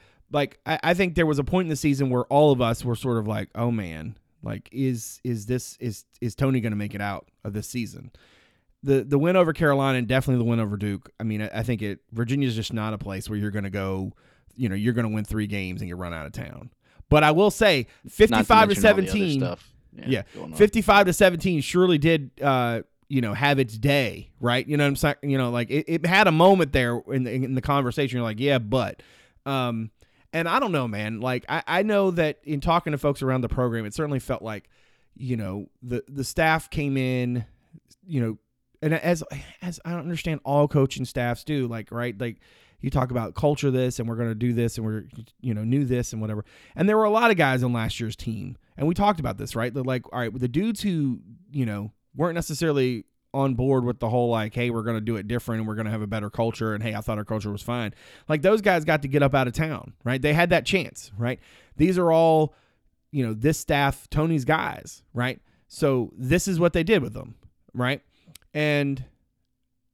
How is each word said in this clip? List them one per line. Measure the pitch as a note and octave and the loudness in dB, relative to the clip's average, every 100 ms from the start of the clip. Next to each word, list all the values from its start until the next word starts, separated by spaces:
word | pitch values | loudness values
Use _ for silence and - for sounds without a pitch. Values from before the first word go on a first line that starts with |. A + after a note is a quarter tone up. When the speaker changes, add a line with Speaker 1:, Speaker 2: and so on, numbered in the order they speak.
| _ _ _ | _ _ _
Speaker 1:
Like, | C#3+ C#3 - | -2 -2 -6
I, | - D#3+ | -6 -2
I | E3 | 0
think | F3+ F#3 E3 | 2 2 2
there | D#3+ | 2
was | C#3+ | 2
a | |
point | C3+ F3+ E3+ | 0 0 0
in | |
the | D3 | 0
season | D3+ C#3 C3+ | 0 2 2
where | B2 - | 0 2
all | C#3 D3+ | 4 6
of | B2+ | 6
us | A#2 A#2 | 2 0
were | B2 A2+ | -2 -4
sort | C3 A2+ | -2 -2
of | G#2+ | -2
like, | G#2+ G2 - | -6 -8 -4
"Oh, | A#2+ | -4
man, | A2+ F2+ D#2+ F2 A2 _ _ | -2 -6 -10 -12 -14 _ _
like, | A2+ G#2 - | -10 -10 -10
is, | B2+ C3+ A#2 - - | -4 -2 -4 -8 -10
is | B2+ A2+ G#2 | -6 -6 -4
this, | B2 - - | -4 -4 -10
is, | A#2 G#2 _ _ | -8 -8 _ _
is | A#2+ | -8
Tony | - C#3 C3 | -2 0 0
gonna | A2 G#2 | -2 -4
make | G#2 | -6
it | G2+ | -6
out | G2+ F#2+ - _ | -6 -8 -12 _
of | G#2+ | -8
this | G#2 - | -8 -8
season?" | B2 G#2+ E2+ - - _ _ _ _ _ _ | -8 -8 -12 -20 -20 _ _ _ _ _ _
The, | C3+ C3+ | 2 2
the | A#2 C#3 | 4 2
win | E3 F#3 | 4 4
over | E3 | 4
Carolina | D3+ D#3 C#3 C3+ B2+ | 2 2 2 2 0
and | A#2 | 0
definitely | C3 C3 B2+ | 0 2 0
the | A#2 | 2
win | A#2 | 0
over | G#2+ G#2 | 0 -2
Duke, | G#2 G2 - - | -4 -4 -10 -8
I | |
mean, | A2 G#2+ | -6 -4
I, | G#2+ A2 | -4 -4
I | |
think | A2 A2+ | -4 -4
it, | G#2 G2 _ | -4 -8 _
Virginia's | A2+ A#2 C#3 C3 | -6 -2 0 0
just | A2+ G#2+ | -2 -4
not | A2+ A2 | -4 -4
a | G#2+ | -6
place | G2+ F#2+ - | -8 -10 -6
where | G#2 | -6
you're | G#2 | -4
gonna | G#2 G2 | -4 -6
go, | G2 F#2+ F#2+ G2 - _ _ _ | -4 -4 -4 -6 -12 _ _ _
you | - A#2+ | -6 -4
know, | G2 | 0
you're | A2+ | 0
gonna | A#2+ A2+ | 0 -2
win | G#2+ | -4
three | G#2+ A2 G#2 | -4 -4 -4
games | G2+ F#2 F2+ | -4 -6 -8
and | F#2 | -8
you | F2 | -8
run | F2+ | -8
out | E2 D2 | -10 -10
of | |
town. | - - - - _ _ _ - | -12 -12 -14 -20 _ _ _ 4
But | D3+ | 6
I | D3+ | 6
will | D#3 G#3 | 6 4
say, | - G#3+ D3 - _ | 6 4 4 -2 _
Speaker 2:
Not | - - | -14 4
to | A3 | 6
mention | |
all | A3 | 6
the | G#3+ | 6
other | A3 G#3 | 8 8
Speaker 1:
fifty-five | |
to | F#3+ | 6
seventeen, | G#3+ G3 F#3+ G3+ F#3 C#3 | 6 6 2 0 0 0
Speaker 2:
stuff, | F2+ F2+ - _ _ | -2 -6 -14 _ _
yeah, | - - | -12 -4
Speaker 1:
yeah, | A#2+ - | -4 -4
Speaker 2:
going | - - | -14 -12
on. | D#3 | 4
Speaker 1:
fifty-five | G#3 A3+ G#3+ G3+ F#3 | 4 4 4 6 6
to | |
seventeen | E3 F#3+ E3+ F#3+ D#3+ | 6 4 4 0 0
surely | - F3+ F#3 D#3+ | 0 2 4 4
did, | D#3 E3 C3 - | 4 2 0 -4
uh, | C#3 B2+ A#2+ A2+ - _ _ | 0 2 0 -2 -6 _ _
you | C3+ | -2
know, | A2+ | -2
have | G2+ C#3+ C#3 | 0 2 2
its | B2 A2 | 0 0
day, | C#3 C#3+ A2+ - - _ | 2 2 0 -6 -16 _
right? | A#2+ B2+ C3+ | -2 -2 0
You | D3 | 0
know | |
what | C#3+ | 2
I'm | C#3 | 2
saying? | D3 C#3 | -2 -2
You | C#3+ C3+ | -2 0
know, | B2 | 0
like, | A#2+ A#2 | -2 -2
it, | C#3+ D#3 | -2 -2
it | E3 E3+ | -2 2
had | F#3+ G3 | 4 6
a | |
moment | D#3+ F#3 G3 D3+ | 8 8 8 4
there | C#3 A#2+ A#2+ - | 2 0 -2 -2
in | C3+ | -2
the, | B2 | -2
in | B2+ B2+ | -2 -2
the | C3 | -2
conversation. | - C#3+ B2 C3+ C3+ B2 | 0 0 0 -2 -2 -2
You're | |
like, | A#2 G#2+ | -4 -2
"Yeah, | C#3 C3 | 2 2
but," | G#2 C3 G2 F#2 _ _ _ _ C#3 | 0 -2 -2 -8 _ _ _ _ -6
um, | C3+ B2 A2+ A2 _ _ _ _ | -4 -2 -4 -8 _ _ _ _
and | E3 E3 | -4 0
I | A3+ | 0
don't | A#3+ | 0
know, | D#3 B2 | 0 -2
man. | G#2 G#2+ A2 | -4 -6 -4
Like, | B2+ B2+ - | -4 -4 -4
I, | D#3 - | -6 0
I | F3 | 0
know | G#3+ G3+ G3 | 2 2 2
that | F3 D#3 - | 2 0 -2
in | - D3 | -6 -4
talking | E3+ E3+ D#3+ | 2 2 0
to | C#3+ | -2
folks | D3 C#3 | -2 0
around | C3 C3 | 0 0
the | A#2 | -2
program, | C3 B2 A2+ | -2 -2 -2
it | G#2+ | -6
certainly | C3 D3 C#3 | -6 -4 -4
felt | - B2+ | -4 -6
like, | A2 G#2 - _ _ _ _ | -6 -12 -14 _ _ _ _
you | - B2 A#2 | -12 -6 -4
know, | F#2+ G2 F#2 _ | -4 -8 -10 _
the, | B2 A#2+ - | -8 -8 -6
the | C#3 | -8
staff | B2+ - D#3+ D#3+ - | -6 0 2 0 -2
came | D#3+ C#3+ C3+ | -4 -2 0
in, | B2+ B2+ B2 B2 A2 _ _ - _ _ | 0 -2 -2 -4 -6 _ _ -20 _ _
you | F#3+ C#3+ | -6 -2
know, | A2+ G#2+ _ _ _ _ | -2 -4 _ _ _ _
and | D#3 | -2
as, | D#3+ E3+ E3+ E3 C#3 - - | 0 0 -2 -4 -14 -16 -12
as | F3+ E3+ | -12 -10
I | E3 | -8
don't | F3 | -8
understand | E3+ E3 E3+ D3+ | -6 -6 -4 -6
all | - C#3+ D3 | 0 2 4
coaching | D3 C3+ - | 4 2 0
staffs | B2+ C3 A#2+ A#2 | -6 -4 -4 -4
do, | - D3 A#2+ | -4 -4 -2
like, | A2+ G2+ | -6 -8
right, | A#2 A#2+ G2+ | -8 -6 -6
like, | A#2+ G2+ _ _ _ _ | -8 -8 _ _ _ _
you | C3+ | -2
talk | C3+ B2+ | 0 0
about | B2 G#2+ | -2 -4
culture | - D3+ D3 C#3 | 0 0 2 0
this, | B2+ B2+ A#2+ | 2 0 -2
and | A#2 | -6
we're | A2+ | -4
gonna | A#2 | -4
do | G#2+ B2 | -2 0
this, | A#2 A#2 - | 0 -2 -2
and | |
we're, | A2 A2 C3 - A2 _ | -6 -6 -10 -18 -20 _
you | C3 | -6
know, | G#2+ | -4
new | A2 C3+ C3 | -2 0 0
this | B2 A#2 | -2 -4
and | A2 | -6
whatever. | G#2+ G#2+ - - - - | -6 -6 -10 -20 -18 0
And | F#3+ | 2
there | G#3+ | 4
were | |
a | G#3+ | 4
lot | A3 A#3+ | 4 4
of | F#3+ | 4
guys | C#3 B2+ | 4 2
on | B2 | 0
last | A#2+ A2 - | 0 -2 -4
year's | A2+ - | -8 -6
team, | - G#2+ F#2+ - _ - | -8 -8 -10 -14 _ -4
and | D3 | -2
we | |
talked | F3 G3+ F3 | 2 2 2
about | B2 G2+ | -4 -6
this, | G#2 A2+ | -6 -4
right? | A#2+ | -4
That, | B2+ B2+ | -4 -4
like, | B2+ - | -4 -4
all | B2 | -6
right, | A#2 B2 | -4 -4
the | B2 | -2
dudes | C3+ A3 G#3+ | 0 -2 -2
who, | G#3 E3 C#3 A#2+ F#2+ A#2 _ | -2 0 0 -2 -10 -20 _
you | C#3+ | -4
know, | A#2 G2+ G#2+ - _ | -2 -4 -8 -12 _
weren't | C3+ E3+ | -4 -2
necessarily | E3+ D#3+ D3 D#3+ C#3+ B2+ A#2 - _ _ | -2 -6 -2 0 2 2 -2 -10 _ _
on | C#3 C3+ | -2 0
board | A#2+ C3 C3 | 0 2 2
with | A#2+ A#2 | 0 -2
the | A2+ | -2
whole, | B2 A#2+ | 0 2
like, | A2+ G#2+ | 0 -2
"Hey, | B2 B2 | -2 -2
we're | A2+ | -2
gonna | A2 A2+ | -4 -4
do | G#2+ A2 | -4 -4
it | G2+ | -4
different | A#2+ - A2 | -6 -4 -4
and | A2 | -4
we're | |
gonna | G#2+ G#2+ | -4 -4
have | A2 | -4
a | G#2 | -4
better | A2 G#2 | -6 -6
culture," | - A2+ - A2 | -2 -4 -2 -4
and, | G#2+ | -4
"Hey, | A2+ | -6
I | G#2+ | -6
thought | A#2 G#2+ | -6 -6
our | |
culture | G#2 A2 G#2 | -4 -6 -4
was | G2+ | -8
fine." | - A#2+ G#2+ - - - - | -6 -6 -6 -10 -20 -18 -4
Like, | D#3 | 2
those | F3+ A3 | 4 4
guys | G3+ F3 | 4 2
got | D3+ D3+ | 2 0
to | C#3 | 2
get | C#3+ | 2
up | C#3 | 4
out | C#3 B2+ | 2 0
of | |
town, | A#2 D#3+ C3 - - | -2 -4 -6 -12 -8
right? | A#2+ C3 | -4 -2
They | D3 | 0
had | D3+ F3 | 2 4
that | E3+ | 2
chance, | B2+ F#3+ B2+ - - G#2 | 2 -2 -2 -12 -16 -6
right? | A#2+ A#2+ _ - _ - | -4 -4 _ -20 _ 0
These | E3 F#3 | 2 4
are | F3 | 4
all, | D#3+ E3 D#3 D3+ - _ _ _ _ _ | 6 6 6 2 -4 _ _ _ _ _
you | - A#2+ | -4 -4
know, | |
this | A2 C#3 D#3 | 0 0 0
staff, | - D3 C#3 - - | 0 2 2 0 -4
Tony's | D3 E3 D#3 | -2 0 0
guys, | B2 D#3+ E3 - - - _ | 2 0 -2 -8 -14 -20 _
right? | A#2+ B2 - _ _ _ | -4 -4 -6 _ _ _
So | - D3 C3 G#2+ - | -2 0 0 -2 -6
this | C3 F3 G3 | 0 0 0
is | E3 | 2
what | F3 | 2
they | E3+ | 2
did | E3 G#3 | 2 2
with | A2+ | 0
them, | G2+ - - - _ _ | -8 -16 -20 -20 _ _
right? | A#2 B2 C#3 _ _ - - _ | -4 -2 -4 _ _ -20 -20 _
And, | D3+ D3+ D3 C#3+ C3+ C3 _ _ _ _ _ _ _ _ | -2 0 2 0 -4 -10 _ _ _ _ _ _ _ _